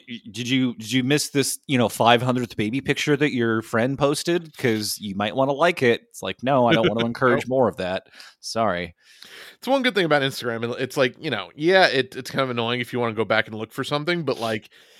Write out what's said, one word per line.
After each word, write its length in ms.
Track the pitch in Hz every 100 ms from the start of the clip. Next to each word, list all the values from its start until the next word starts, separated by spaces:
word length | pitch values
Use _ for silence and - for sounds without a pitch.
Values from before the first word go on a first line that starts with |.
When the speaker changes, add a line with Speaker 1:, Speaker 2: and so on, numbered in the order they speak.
| -
Speaker 1:
y-, 120 | 117 120
did 180 | 101 123
you, 280 | 131 127 107
did 160 | 107
you 120 | 127
miss 260 | 127 147 -
this, 280 | 143 131 - -
you 140 | 131
know, 100 | 110
five 320 | - 117 120
hundredth 340 | 123 123 120 -
baby 260 | 107 131
picture 360 | 135 139 - 143
that 160 | 147
your 300 | 131 117 113
friend 340 | 110 113 123 135
posted? 580 | 143 151 - 170 160 -
'Cause 440 | 127 110 104 -
you 160 | 104 95
might 200 | 104 127
wanna 180 | 135
like 280 | 139 175 175
it. 200 | 123 113 -
It's 120 | -
like, 220 | 95 -
"No, 240 | 123 139 120
I 60 |
don't 140 | 113 113
wanna 180 | 110 117
Speaker 2:
<laughs> 20 |
Speaker 1:
encourage 380 | 117 131 117 117
Speaker 2:
Nope. 40 |
Speaker 1:
more 180 | 131 117
of 100 | -
that. 280 | - 92 - - - _
Sorry." 520 | - 113 110 87 87 _ _ - - - - -
Speaker 2:
It's 100 | -
one 140 | 269
good 140 | 254 202
thing 100 | 170
about 160 | 147
Instagram. 580 | 135 - 117 117 117 120
It's 160 | 135 -
like, 180 | 127 -
you 120 | 151
know, 180 | 110 87 117
yeah, 320 | 160 190 160
it, 280 | 131 123 127
it's 140 | -
kind 140 | -
of 80 | 135
annoying 280 | 120 117 123
if 140 | 120
you 60 | 123
wanna 160 | 117 110
go 100 | 104
back 220 | 110 113
and 80 | 110
look 160 | 113
for 100 | -
something, 400 | 127 147 151 175
but, 160 | 135 123
like, 300 | 113 113 - - _